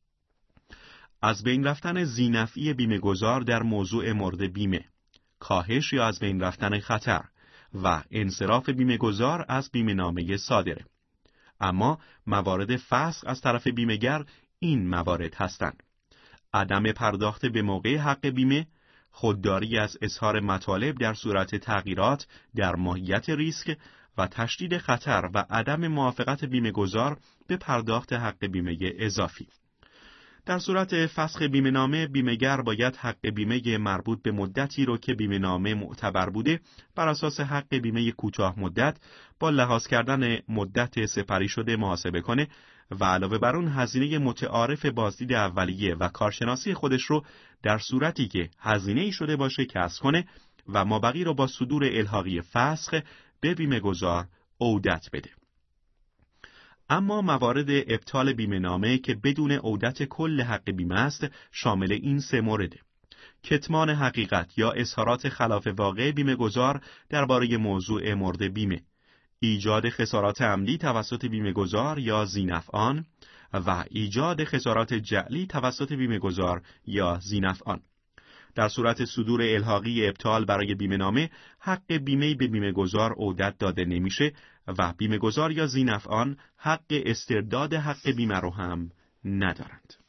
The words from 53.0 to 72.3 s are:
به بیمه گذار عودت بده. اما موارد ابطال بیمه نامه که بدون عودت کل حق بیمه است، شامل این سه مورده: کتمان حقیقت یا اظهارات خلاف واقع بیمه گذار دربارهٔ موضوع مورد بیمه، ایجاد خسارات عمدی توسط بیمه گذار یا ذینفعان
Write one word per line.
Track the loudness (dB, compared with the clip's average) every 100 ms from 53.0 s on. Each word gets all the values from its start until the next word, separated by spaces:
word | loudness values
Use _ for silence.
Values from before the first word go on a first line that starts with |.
| -4 -14 -20 _
به | -2
بیمه | 0 0 0
گذار | 0 0 0 0 -4 _ _ -2
عودت | 0 2 2 -2 -4
بده. | -10 -12 -18 _ _ _ _ _ _ _ _ _ _ -20 -20 -20 _ -2
اما | 2 2 2
موارد | 2 4 4 2 2
ابطال | 2 2 -2 -2 0 2
بیمه | 2 0 0
نامه | 0 2 2 2
که | 0
بدون | 0 0 2 2
عودت | 2 0 0 -2 -2
کل | -6 -4 -2 0
حق | 0 -2 -2
بیمه | -4 0
است، | 0 0 -2 -6 -8 -16
شامل | -4 0 2 2
این | 0 0 0
سه | 2 0
مورده: | 2 0 -2 -6 _ _ -20 -20 -20 _
کتمان | -2 0 2 2 2
حقیقت | 2 0 0 0 0 0 0
یا | 2
اظهارات | 2 -2 0 0 0 -2
خلاف | -2 0 0 0
واقع | 0 0 0 0
بیمه | 0 0 2
گذار | 0 2 0 0 -6 -20 -6
دربارهٔ | 0 2 4 4 2
موضوع | 2 0 0 -2 0
مورد | 0 0 0
بیمه، | -2 -2 -2 -2 -6 _ _ _ _ -2
ایجاد | 0 2 2 2 2
خسارات | -2 0 2 2 2
عمدی | 0 0 0 0
توسط | 0 -2 -2 -4
بیمه | -4 -2 -2
گذار | 0 0 0 0 -2
یا | 0 0
ذینفعان | 0